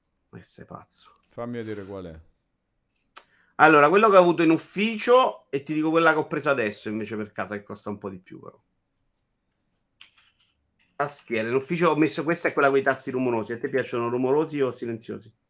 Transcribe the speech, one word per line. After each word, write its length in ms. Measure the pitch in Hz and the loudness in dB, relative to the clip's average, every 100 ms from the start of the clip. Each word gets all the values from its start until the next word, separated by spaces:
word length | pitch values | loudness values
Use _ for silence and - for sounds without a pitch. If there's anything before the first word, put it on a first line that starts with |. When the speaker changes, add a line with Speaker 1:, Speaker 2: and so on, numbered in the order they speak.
| _ _ _ | _ _ _
Speaker 1:
Ma 140 | 110 | -20
sei 240 | 87 - - | -20 -20 -18
pazzo. 460 | - - - - _ _ | -18 -18 -20 -20 _ _
Speaker 2:
Fammi 260 | - 120 120 | -12 -10 -8
vedere 280 | 110 104 | -8 -10
qual 200 | 98 98 | -10 -12
è. 160 | 87 80 - _ _ _ _ _ _ _ _ - - _ _ - | -12 -16 -20 _ _ _ _ _ _ _ _ -20 -20 _ _ 2
Speaker 1:
Allora, 320 | 151 151 143 | 6 8 6
quello 220 | 190 220 | 6 6
che 60 | 190 | 6
ho 40 | |
avuto 220 | 175 156 | 6 4
in 80 | 165 | 2
ufficio, 960 | 160 - 180 220 220 240 247 262 - _ | 2 -2 -4 -4 -2 2 4 4 -2 _
e 120 | 139 | -8
ti 100 | 147 | -4
dico 160 | 156 156 | -2 0
quella 220 | 160 165 | 2 4
che 60 | 151 | 2
ho 80 | 151 | 0
preso 240 | 156 143 | -4 -2
adesso 400 | 135 107 104 110 | 0 -2 -4 -8
invece 260 | 107 104 107 | -8 -6 -8
per 160 | 110 | -10
casa, 240 | - 95 104 | -8 -8 -8
che 60 | |
costa 260 | - 104 - | -12 -14 -10
un 80 | 104 | -10
po' 120 | 101 | -10
di 80 | 92 | -12
più 200 | - - | -16 -20
però. 200 | - - _ _ _ _ _ _ _ _ _ _ _ _ _ _ - _ _ _ _ _ _ _ _ - | -20 -20 _ _ _ _ _ _ _ _ _ _ _ _ _ _ -20 _ _ _ _ _ _ _ _ -6
Tastiere, 520 | 143 - - 113 113 | -6 -6 -6 -4 0
in 60 | 127 | -2
ufficio 340 | 135 175 170 | -2 0 2
ho 60 | 151 | 2
messo, 260 | 156 - | 0 0
questa 260 | 143 165 156 | -4 -2 -2
è 40 | |
quella 160 | 147 139 | 2 4
con 80 | 139 | 4
i 40 | |
tasti 280 | 139 131 - | 2 -2 -4
rumorosi. 420 | 127 127 117 107 | -4 0 -2 -2
A 60 | 113 | -6
te 100 | 135 | -4
piacciono 400 | 127 120 123 117 | -4 -2 -4 -4
rumorosi 520 | 123 131 147 160 147 | -2 0 2 0 -2
o 100 | 131 | -2
silenziosi? 600 | 120 117 113 - 107 110 _ | -4 -8 -10 -10 -14 -14 _